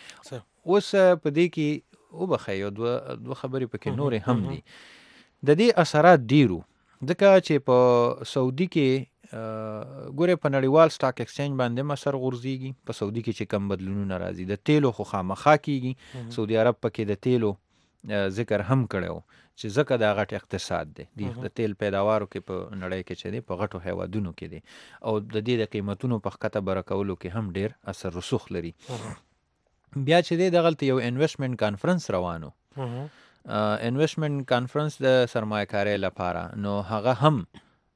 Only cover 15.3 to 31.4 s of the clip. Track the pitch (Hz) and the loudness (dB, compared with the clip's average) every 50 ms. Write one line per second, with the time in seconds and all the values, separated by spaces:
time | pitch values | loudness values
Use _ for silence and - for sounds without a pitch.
15.3 | 98 - - 143 151 151 - - 143 135 123 127 131 - - - - 131 120 113 | -6 0 4 4 4 4 4 0 -4 -2 -2 -4 -6 -8 -10 -16 -16 -14 -14 -8
16.3 | 120 120 110 104 110 110 110 120 120 - - 117 - - 110 101 104 - - 127 | -6 -4 -2 0 2 4 4 4 2 2 -2 -4 -4 -4 -4 -4 -4 -2 0 0
17.3 | 127 123 113 104 98 - _ _ _ _ _ _ _ _ - - 104 101 98 98 | 2 2 2 0 -2 -4 _ _ _ _ _ _ _ _ -10 -4 -2 -2 0 0
18.3 | 95 104 117 - 110 101 101 95 131 135 123 101 - 98 87 87 85 80 - _ | -2 -4 -2 0 0 0 0 2 2 2 0 0 -2 -4 -4 -4 -6 -10 -12 _
19.3 | _ _ _ _ _ - - 110 101 131 151 139 135 120 110 104 101 101 104 - | _ _ _ _ _ -12 -10 -4 0 0 0 2 2 2 2 2 2 2 0 -2
20.3 | 104 101 - _ - 90 - - 90 85 78 76 73 - 71 - _ - 104 95 | -4 -8 -8 _ -8 -8 -6 -4 -4 -6 -6 -8 -12 -16 -20 -16 _ -10 -8 -8
21.3 | 113 120 127 104 - - 117 107 101 - 107 104 95 98 98 107 110 107 104 90 | -8 -8 -10 -10 -6 -4 -4 -4 -4 -4 -4 -2 0 0 2 2 2 0 0 -4
22.3 | - - - - 95 90 92 - 104 98 92 92 92 95 90 - 90 - - 95 | -8 -10 -10 -8 -8 -8 -8 -10 -10 -10 -8 -6 -6 -6 -6 -8 -10 -10 -10 -10
23.3 | 98 - 113 - 92 87 104 101 - 92 85 92 90 90 92 90 92 107 101 87 | -10 -8 -8 -8 -6 -6 -6 -6 -6 -8 -8 -6 -6 -6 -6 -6 -4 -6 -6 -6
24.3 | 80 - - 80 85 87 - - - - - - - - - 113 110 107 101 110 | -8 -10 -14 -14 -14 -16 -18 -20 -20 -20 -20 -20 -20 -10 -6 -4 -2 -2 -4 -4
25.3 | 110 107 107 120 123 117 107 104 - 107 98 101 101 - - 127 120 107 - - | -6 -4 -2 0 0 0 0 -2 -4 -4 -4 -4 -6 -4 -4 -2 -2 -2 -4 -6
26.3 | - - - 107 - 107 98 95 95 95 92 - 95 95 101 101 92 - - 90 | -6 -6 -6 -4 -4 -4 -2 -2 -2 -4 -4 -4 -4 -4 -2 -4 -6 -6 -8 -8
27.3 | 90 113 110 95 85 95 98 110 - _ _ - 98 - - 95 82 90 90 - | -8 -6 -6 -6 -4 -4 -4 -4 -6 _ _ -12 -10 -8 -8 -8 -8 -8 -6 -4
28.3 | - 113 - - 98 90 85 82 82 _ _ - 127 113 107 110 - - _ _ | -4 -4 -4 -6 -8 -8 -8 -8 -10 _ _ -12 -12 -10 -10 -12 -14 -14 _ _
29.3 | _ _ _ _ _ _ _ _ _ _ _ _ - 143 135 131 160 175 165 - | _ _ _ _ _ _ _ _ _ _ _ _ -8 -4 2 4 4 4 4 2
30.3 | 170 165 185 190 170 175 165 170 160 - 147 135 127 131 117 120 123 131 151 156 | 0 0 2 4 4 4 4 4 2 2 2 2 2 2 0 0 0 0 0 0
31.3 | - - | 0 -2